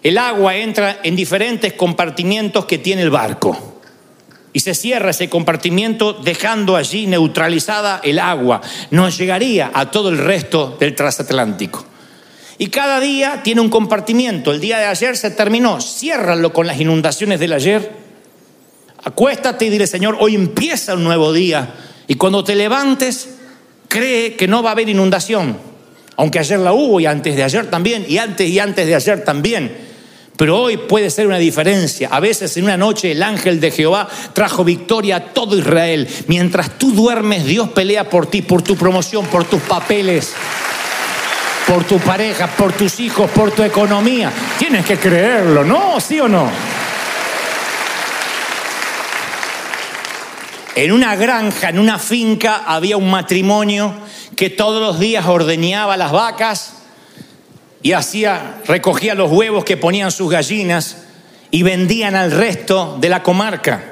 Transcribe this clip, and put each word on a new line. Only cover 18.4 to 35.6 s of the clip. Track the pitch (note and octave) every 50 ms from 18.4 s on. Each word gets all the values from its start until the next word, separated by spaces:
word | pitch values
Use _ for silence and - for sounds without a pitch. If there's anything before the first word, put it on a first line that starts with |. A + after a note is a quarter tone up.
| _ _ _ _ _ _ _ _ _ - - - -
Acuéstate | - B2 - A3 C#4 C#4 - - C4 A#3 B3 A3+
y | A3
dile: | G3+ G#3+ G3+ F3+
"Señor, | - F#3 F#3 G#3+ A3 A3
hoy | A3 G#3+ G#3+
empieza | G3+ F#3+ E3+ C#3 - B3+ E4 D#4+ A3 - - F#3+
un | F3+ E3
nuevo | E3 E3+ E3 D#3 D3+ D#3+
día". | E3 F#3 F3+ D#3+ D3 C3 C3 - - - - - - - -
Y | C#3
cuando | B2+ F3+ F#3+ F#3+ G3+ F#3+
te | G3 G3+
levantes, | G3+ G#3 G#3+ A#3 C4+ C#4 C#4 C4+ C4+ C4 B3+ A#3+ - - - - - - - - - _ _ _ _ _ -
cree | - G#3+ B3 C4 B3+ A3+ A#3 A3+ A3+
que | A3+ F#3 F#3
no | G3+ A#3
va | A#3 A3+
a | G#3+
haber | A3 A3+ G#3+
inundación. | G#3 F#3+ F#3+ F#3+ F#3+ F#3 - - A3 G#3 F3 C3+ A2 F#2+ - - - - - - - - - - - -
Aunque | D3 D#3 D3 F3
ayer | D#3 C#3 G3 G3
la | F#3 F3+ F#3+
hubo | B3 D4+ C4+ G#3+ F#3
y | E3 D3+
antes | D3 D3 D3+ E3 D3
de | C3+ C3+
ayer | C3 B2+ A3 A3+ -
también, | - E3+ F3 A3 A#3 A3 F#3+ C3+
y | D3 G3
antes | A#3 A3 F#3+ - F#3+ E3
y | F3+ F#3+
antes | G3+ G3+ F#3+ G3 F3+
de | D#3+ E3+
ayer | D3 B2+ G3+ G#3 F3 E3+
también. | - D3 C#3+ D3 G#3+ A#3 G#3 C#3+ A#2 - - - - - - - - - - - - _ -
Pero | D#3+ D3+ E3 G#3
hoy | B3 B3 A3 -
puede | - - F#3+ G#3+ G#3 F#3+
ser | - - G#3+
una | G3+ F#3+ F3+
diferencia. | E3+ E3 C3+ D3 C3+ F3+ G3+ G3 F3 C#3+ - - C3 -
A | - C3+
veces | E3 G#3+ A3+ - - E3 - E3+
en | F3
una | G3+ G3 F3+
noche | F#3+ A3 G#3 G#3+ - F3+
el | D#3 D3+ F#3
ángel | G#3+ G#3+ F#3 - F#3+ F3 D#3+
de | D3+ D#3+
Jehová | C#3+ - D#3 D#3 F3+ G3+ G3+ - - - - - -
trajo | - G#3 F#3+ - - F#3
victoria | E3+ F3 E3+ - - A3+ A3+ G#3 G3+ F#3+
a | F3 F3 - -
todo | - A#3 G#3+ G3+
Israel. | G3